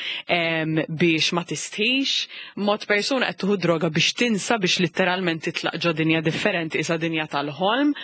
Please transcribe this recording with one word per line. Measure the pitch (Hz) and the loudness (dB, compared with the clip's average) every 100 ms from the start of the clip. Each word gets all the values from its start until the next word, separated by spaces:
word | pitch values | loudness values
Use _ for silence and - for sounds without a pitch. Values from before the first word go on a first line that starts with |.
| - - | -8 -8
em, | - 175 165 165 160 160 - | -2 0 0 0 0 0 0
biex | 156 175 160 - | 2 2 4 2
ma | 175 175 | -2 -2
tistħix, | 151 - - 214 262 269 - - - - - | -6 -6 -2 0 0 0 -2 -4 -10 -14 -4
mod | 202 214 - | 0 0 0
persuna | 208 208 269 202 | 0 2 0 0
qed | 175 | -2
tieħu | 196 202 | 0 2
droga | 165 165 170 | 2 2 2
biex | 160 - | 2 0
tinsa, | - 240 208 - 233 | 2 0 2 0 0
biex | 180 - | 2 2
litteralment | 170 - 185 180 180 165 | 0 2 2 2 0 -2
titlaq | 175 165 165 170 | -4 -4 -4 -2
ġo | 170 | 0
dinja | 160 160 160 | 2 2 2
differenti, | 160 - 214 180 160 - | 2 0 0 0 0 -2
isa | 156 165 | -2 -2
dinja | 165 160 156 | -2 -4 -4
tal-ħolm, | 143 143 143 185 240 294 285 | -4 -4 -2 0 2 2 0